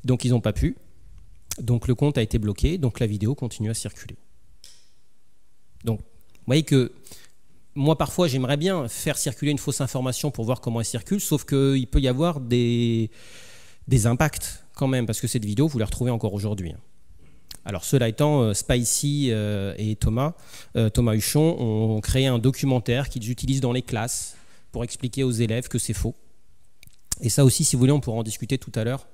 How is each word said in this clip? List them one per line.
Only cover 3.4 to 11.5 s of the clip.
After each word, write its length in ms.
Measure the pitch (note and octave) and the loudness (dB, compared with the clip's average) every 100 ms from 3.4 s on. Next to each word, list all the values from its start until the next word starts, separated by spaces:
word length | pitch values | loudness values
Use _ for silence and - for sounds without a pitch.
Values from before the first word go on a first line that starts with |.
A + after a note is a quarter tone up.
| A#2+ - G#2+ | -6 -4 -4
à 20 | |
circuler. 420 | A2+ G#2 - G2+ - - - - - - - - - - - - - - - - - | -4 -8 -12 -16 -16 -18 -20 -20 -20 -20 -18 -20 -20 -20 -20 -20 -20 -20 -20 -20 -6
Donc, 160 | A2+ A2 | -4 -4
vous 460 | - - - - - | -6 -18 -20 -12 2
voyez 180 | C#3+ | 2
que 300 | D#3 C#3 A#2+ - - - - - - - - | 6 4 4 -4 -20 -18 -20 -20 -20 -20 -12
moi, 240 | - C#3+ D#3 | 0 2 2
parfois, 300 | D3 - F3 | 0 2 2
j'aimerais 300 | C3 B2+ D3 | 2 0 0
bien 300 | F3 F#3 A#2+ | 0 -2 -4
faire 300 | - D#3 C#3 | -4 -4 -2
circuler 340 | D3 - C#3+ | -4 -2 -2
une 60 | - | 0
fausse 240 | - - | -2 -2
information 480 | C3 C3+ B2+ B2 D3+ | -2 -2 -2 -2 -4
pour 160 | B2+ A2+ | -2 -2
voir 160 | B2+ | -2
comment 180 | - A#2 | -2 -2
elle 60 | A2 | -2
circule, 340 | A#2 - G3+ | -6 -2 -2
sauf 260 | - D3 | 0 0
qu'il 420 | - | 2